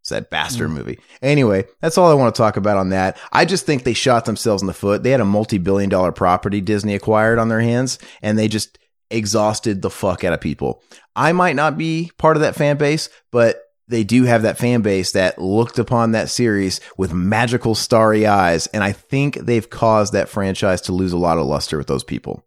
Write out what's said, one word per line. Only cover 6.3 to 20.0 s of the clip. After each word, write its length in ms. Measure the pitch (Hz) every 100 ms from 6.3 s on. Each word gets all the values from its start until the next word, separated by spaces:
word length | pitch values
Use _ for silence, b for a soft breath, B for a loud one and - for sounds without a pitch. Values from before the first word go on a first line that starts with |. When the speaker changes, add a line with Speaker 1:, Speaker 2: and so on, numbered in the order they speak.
| 92 104 104
Speaker 1:
Disney 340 | 95 104 104 98
acquired 420 | - 110 110 117
on 100 | 113
their 120 | 110
hands, 380 | 117 120 131 - B B
and 160 | 107 107
they 120 | 110
just 300 | 104 - _ _ _ _
exhausted 680 | 113 104 107 107 104 113 98
the 100 | 92
fuck 320 | - 101 87
out 100 | 92
of 60 | 82
people. 420 | 82 67 67 57 b b b -
I 160 | 147
might 240 | 175 180 139
not 220 | 151 151
be 320 | 160 160 170 -
part 180 | 160 156
of 60 |
that 120 | 151
fan 220 | - 147 143
base, 320 | 147 156 - b _
but 300 | 120 117 - - _ _
they 160 | 120
do 200 | 104 120
have 180 | 127 117
that 160 | 110 -
fan 240 | 120 120
base 300 | 104 95 90
that 260 | 98 92 -
looked 380 | 92 104 117 -
upon 340 | 113 120 117
that 160 | 110 87
series 500 | - 120 101 95 - B -
with 160 | 92
magical 600 | 85 92 110 120 120 120
starry 520 | 110 - 117 110 107 107
eyes, 400 | 101 87 85 -
and 160 | 104
I 80 | 101
think 440 | 101 _ 139 143 -
they've 320 | 117 117 -
caused 440 | - 113 110